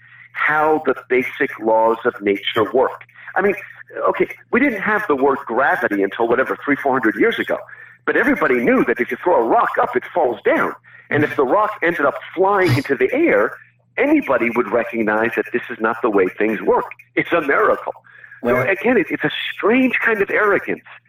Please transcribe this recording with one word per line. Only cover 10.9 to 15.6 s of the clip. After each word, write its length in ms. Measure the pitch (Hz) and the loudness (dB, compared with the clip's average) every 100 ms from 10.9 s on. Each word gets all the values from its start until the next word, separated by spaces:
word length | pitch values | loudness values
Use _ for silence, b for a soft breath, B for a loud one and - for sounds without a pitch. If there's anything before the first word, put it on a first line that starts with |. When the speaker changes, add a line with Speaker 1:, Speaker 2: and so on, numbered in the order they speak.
| B B | B B
Speaker 1:
And 120 | 147 | 0
if 140 | 143 147 | 0 0
the 80 | |
rock 340 | 131 185 208 - | 2 2 0 0
ended 240 | 165 165 143 | -2 0 0
up 80 | - - | -2 -6
flying 400 | 160 190 202 180 | 0 2 2 2
into 220 | 127 135 127 | 2 0 0
the 160 | 127 | 0
air, 400 | 277 330 104 120 - B B _ - | 2 2 4 2 -4 B B _ -2
anybody 500 | 277 311 - 123 117 | 2 2 2 0 0
would 220 | 117 110 | -2 0
recognize 600 | 117 - 117 107 107 113 110 | -2 -2 -2 0 0 0 -2
that 80 | - | -4
this 100 | 120 | -6